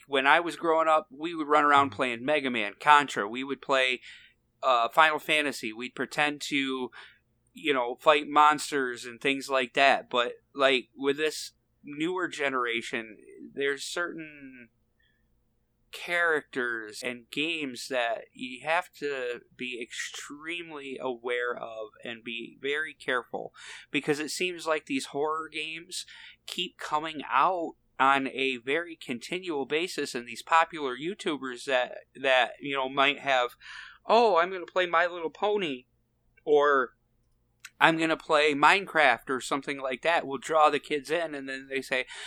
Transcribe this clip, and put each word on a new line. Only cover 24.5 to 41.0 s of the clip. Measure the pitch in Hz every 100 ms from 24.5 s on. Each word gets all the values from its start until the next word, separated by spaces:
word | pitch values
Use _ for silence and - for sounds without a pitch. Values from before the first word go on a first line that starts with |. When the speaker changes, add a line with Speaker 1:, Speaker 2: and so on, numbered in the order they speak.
| 170 156
Speaker 1:
like | 156 -
these | 135 -
horror | 143 151 156 156
games | 151 156 160 180 - - - - - -
keep | - 180 -
coming | - 151 160 151 -
out | 127 165 185 156 - _ -
on | 135 139 135
a | 127 135 123
very | 123 156 170 160
continual | - 120 - 180 185 147 127
basis, | 151 180 - 143
and | 127 120
these | 113
popular | - 165 165 160 139 123
YouTubers | 156 214 185 143 131 120
that, | 139 127 123 - -
that, | - 135 127 113 -
you | 143
know, | 139 131
might | 139 139 139
have, | 139 131 123 - - - - - -
"Oh, | 220 226 165
I'm | 180
gonna | 190 165
play | 185 180
My | 170 175
Little | 175 160
Pony," | - 208 208 170 127 _ _ _ _ _ _
or | 160 147 147 135 120 _ _ _ _ _ _ _ - -
"I'm | 151 160
gonna | 160 156
play | - 151 151
Minecraft," | 143 151 190 185 160 143 117 -
or | 127
something | - 143 151 139
like | 131 131
that, | 160 165 135
will | 131
draw | - 156 151
the | 143
kids | - 147